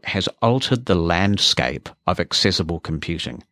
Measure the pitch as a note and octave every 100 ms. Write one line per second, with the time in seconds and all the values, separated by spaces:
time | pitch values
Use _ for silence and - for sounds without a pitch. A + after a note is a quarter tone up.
0 | - G2 - - A#2 C3 - B2 B2 F#2
1 | E2 F2 G2+ G2+ - - B1 C#2+ - -
2 | - F2+ E2+ - G2+ F2+ E2 E2 - D#2+
3 | - E2 - - -